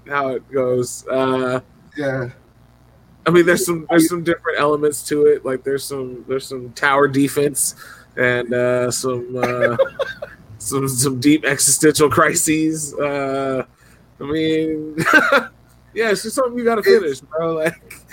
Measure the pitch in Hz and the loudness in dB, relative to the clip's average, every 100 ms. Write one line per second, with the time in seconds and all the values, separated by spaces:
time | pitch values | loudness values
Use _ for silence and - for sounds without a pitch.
0 | - 143 135 123 - 135 127 127 123 - | -6 -4 -2 -4 -4 -2 0 0 -2 -8
1 | - 131 131 131 127 127 - _ - - | -4 -2 0 0 -2 -4 -6 _ -16 -6
2 | 143 131 123 - _ _ _ _ _ _ | -4 -4 -6 -12 _ _ _ _ _ _
3 | _ - - 175 170 175 - 170 151 165 | _ -6 2 4 6 4 0 -4 2 4
4 | 160 175 160 165 170 107 147 151 147 139 | 4 2 -2 -2 -2 0 0 2 0 -2
5 | - 147 147 143 131 131 135 139 - 139 | -2 4 4 4 0 -4 -4 -6 -6 -8
6 | 127 123 - 131 - 135 123 117 143 139 | -8 -12 -6 -6 -6 -12 -12 -2 2 4
7 | 143 135 139 147 143 135 - - - - | 4 4 0 2 -2 0 -4 -6 -16 -20
8 | - - 127 123 117 123 123 123 123 123 | -14 -2 0 0 -2 -2 0 0 -2 -2
9 | 131 123 123 123 123 123 120 117 539 - | -4 -6 -6 -4 -4 0 0 0 -2 -2
10 | - - - - - - - 135 135 127 | -8 -8 -16 -18 -20 -14 -6 -2 -2 0
11 | 139 131 143 151 131 139 - - 156 147 | -2 2 2 2 2 0 0 4 4 4
12 | 147 147 156 - - 156 156 160 151 - | 4 4 2 2 0 0 0 -2 -6 -4
13 | 143 143 139 135 135 131 - _ - - | -4 -2 -4 -4 -2 -4 -6 _ -20 -20
14 | _ _ 139 156 160 160 160 156 156 156 | _ _ -6 -2 0 0 0 -4 -6 -4
15 | - 302 - 277 - - _ _ _ 196 | 2 2 4 0 -2 -10 _ _ _ -4
16 | 226 190 220 277 254 240 233 226 196 220 | -2 -2 -2 -2 -2 0 0 2 4 4
17 | 170 131 139 160 165 165 156 - - - | 4 -4 -6 -4 -2 0 -2 -4 -12 -20
18 | - | -20